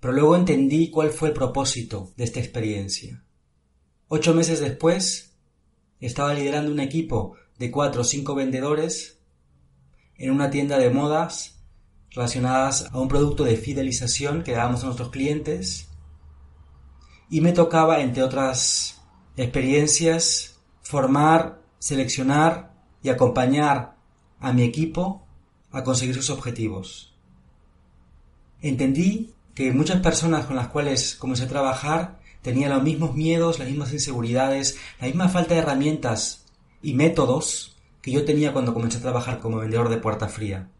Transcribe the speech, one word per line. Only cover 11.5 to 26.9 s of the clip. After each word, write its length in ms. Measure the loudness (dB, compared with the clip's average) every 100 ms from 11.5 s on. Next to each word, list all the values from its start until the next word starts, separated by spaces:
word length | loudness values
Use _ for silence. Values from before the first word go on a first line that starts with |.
| -16 -20 -20 _ _ _
relacionadas 760 | -6 -4 0 2 2 2 0 -4
a 60 | -4
un 100 | 2
producto 340 | 4 4 2
de 140 | 2 2
fidelización 880 | 0 -4 -2 -2 -2 -2 -2 -4
que 80 | -2
dábamos 300 | -2 0 0
a 40 | -4
nuestros 240 | -6 -8
clientes, 800 | -4 -2 -2 -2 -4 -4 -8 -12 -20 -20 -20 -20 -20 -20 -20 -20 -20 -20 -20 -20 -20 _
y 120 | 2
me 120 | 4
tocaba, 480 | 6 4 6 4 4
entre 220 | 2 0
otras 800 | 0 0 -2 0 0 -2 -4 -10 -20 _ _ -6
experiencias, 1200 | -4 0 2 4 4 4 4 2 0 -2 -6 -18 _ _
formar, 800 | -6 -2 2 4 6 6 4 -8 _ _
seleccionar 960 | -4 -2 -2 -2 0 4 4 2 -8 -20 _ _
y 60 | -2
acompañar 880 | 2 2 4 2 4 2 0 -2 -14 _ _ _ _
a 120 | 0
mi 100 | 2
equipo 640 | 2 2 -4 -2 -4 -6 -12 -20 _ _ _
a 140 | -8
conseguir 300 | -2 -2 -2
sus 160 | -4 -4
objetivos. 840 | -4 -6 -4 -4 -6 -12